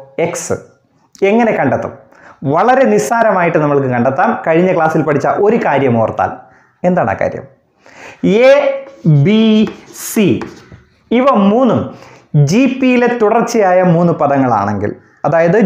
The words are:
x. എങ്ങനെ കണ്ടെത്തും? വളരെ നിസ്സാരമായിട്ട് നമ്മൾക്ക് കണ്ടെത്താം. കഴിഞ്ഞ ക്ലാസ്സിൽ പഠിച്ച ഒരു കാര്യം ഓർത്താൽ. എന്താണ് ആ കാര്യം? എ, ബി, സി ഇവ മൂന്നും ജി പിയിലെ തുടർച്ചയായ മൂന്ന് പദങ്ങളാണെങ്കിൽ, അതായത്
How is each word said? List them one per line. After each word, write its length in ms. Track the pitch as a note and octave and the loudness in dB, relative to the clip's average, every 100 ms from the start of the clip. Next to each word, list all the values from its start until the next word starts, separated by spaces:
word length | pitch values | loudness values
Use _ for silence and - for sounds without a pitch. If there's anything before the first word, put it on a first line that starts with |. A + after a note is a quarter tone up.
| - - D#3+ | -12 -6 -6
x. 240 | - - - - _ _ _ _ - F#3+ | -6 -8 -10 -12 _ _ _ _ -4 -2
എങ്ങനെ 220 | A3+ A3+ F3+ | 0 0 -2
കണ്ടെത്തും? 300 | C#3 A#2 - - - - - - C3+ | -2 -4 -6 -12 -20 -20 -20 -10 -4
വളരെ 300 | D#3 A3+ C4 A#3 | 0 2 2 2
നിസ്സാരമായിട്ട് 680 | G#3 G#3 F3 - F#3+ E3+ E3 | 0 0 0 0 0 0 0
നമ്മൾക്ക് 280 | D3 C#3+ C3 | 0 0 0
കണ്ടെത്താം. 380 | B2 B2+ C3+ A3 A3+ E3 | -2 -2 0 -2 -2 -2
കഴിഞ്ഞ 240 | E3 F#3 E3+ | 0 0 0
ക്ലാസ്സിൽ 240 | D#3+ E3 D3 | 0 0 -2
പഠിച്ച 200 | C#3+ D3 - G#3 | -2 -2 0 0
ഒരു 120 | A#3 A#3+ | 0 0
കാര്യം 280 | C#3 C3+ A#2 | 0 0 0
ഓർത്താൽ. 300 | G#2+ - F#2 - - _ _ _ F3+ | 0 -2 -4 -6 -18 _ _ _ -2
എന്താണ് 240 | F3 A2+ | 0 -2
ആ 20 | F#2+ | -2
കാര്യം? 240 | F#2 - - _ _ _ - - - - F3 G#3 C4 | -4 -6 -14 _ _ _ -20 -20 -20 -6 0 4 4
എ, 20 | C#4+ C#4+ - - - - C#3+ D3+ | 4 2 -4 -10 -4 2 2 4
ബി, 180 | A3 A3 A3 G#3+ - - - - | 2 2 2 0 -4 -20 -18 -6
സി 180 | A#3 F3+ G#2+ - - - - _ _ _ A#3 | -2 0 0 -6 -16 -20 -20 _ _ _ 0
ഇവ 80 | C4+ A#3 G3 | 2 2 2
മൂന്നും 280 | A3+ B3+ B2+ E2+ - - - _ D3+ C#3+ | 2 2 0 -4 -12 -20 -20 _ 0 2
ജി 140 | G#3+ C4+ C4+ | 2 0 0
പിയിലെ 300 | B3+ B3 A#3+ A#3+ | 0 2 0 0
തുടർച്ചയായ 580 | G#3 A#3 A3+ A3+ F#3+ F#3 F3+ | 0 0 0 0 2 2 2
മൂന്ന് 200 | E3 F3 D#3+ | 2 0 0
പദങ്ങളാണെങ്കിൽ, 680 | C#3 C#3 C3 G#2+ G2+ G2+ G#2 - _ _ - | 0 0 0 -2 -2 -4 -6 -8 _ _ -2
അതായത് 300 | E3 E3+ G#3 | 0 2 2